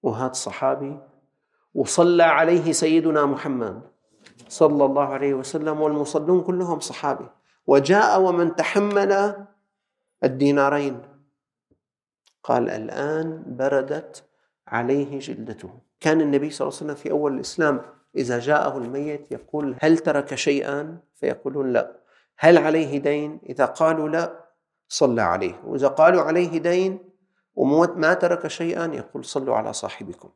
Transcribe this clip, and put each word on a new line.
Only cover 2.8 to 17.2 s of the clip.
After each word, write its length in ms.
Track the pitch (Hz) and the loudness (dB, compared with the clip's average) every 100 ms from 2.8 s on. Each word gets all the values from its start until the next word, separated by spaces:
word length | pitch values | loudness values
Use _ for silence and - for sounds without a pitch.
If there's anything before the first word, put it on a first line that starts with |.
| 160 160 160 151 143 | 2 2 2 2 2
محمد 680 | 131 143 131 113 101 127 _ _ _ - _ - | 0 -4 -4 -6 -8 -16 _ _ _ -20 _ -18
صلى 380 | - 156 147 139 | 2 2 4 2
الله 220 | 139 139 | 2 0
عليه 260 | 135 139 | 0 -2
وسلم، 480 | 135 131 165 156 156 | -2 -4 -6 -4 0
والمصلون 640 | 151 151 147 160 151 180 | 0 0 -2 -2 2 2
كلهم 360 | 170 180 180 160 | 2 -2 -2 -4
صحابة، 500 | - - 151 131 131 _ _ _ - | -6 -6 -4 -4 -8 _ _ _ 4
وجاء 540 | 143 143 196 220 190 | 4 6 4 6 4
ومن 340 | 190 170 170 170 | 4 4 0 0
تحمل 920 | 160 202 202 202 196 196 202 202 - _ _ _ _ _ _ _ | -2 0 0 0 2 2 0 -4 -16 _ _ _ _ _ _ _
الدينارين. 760 | - 131 143 143 139 147 143 123 - _ _ _ _ _ _ _ _ _ _ _ _ _ | -2 2 2 4 4 2 -2 -6 -16 _ _ _ _ _ _ _ _ _ _ _ _ _
قال: 260 | - 123 117 | -2 0 0
"الآن 760 | 107 110 - 143 156 160 160 - | -4 -8 -6 -4 -4 -6 -8 -12
بردت 760 | 123 135 139 135 147 - - _ _ _ _ - | -4 0 0 -2 -8 -10 -20 _ _ _ _ -10
عليه 520 | 110 120 139 139 139 | -6 0 -2 -2 -8
جلدته." 600 | 139 - 110 107 123 - _ _ | -12 -12 -12 -14 -16 -20 _ _
كان 220 | 156 160 | 0 2
النبي 280 | 151 139 151 | 4 2 0
صلى 180 | 147 147 | -6 -6
الله 100 | 139 | -6
عليه 80 | 151 | -10
وسلم 180 | 143 | -10
في 80 | - | -4
أول 220 | 151 | -2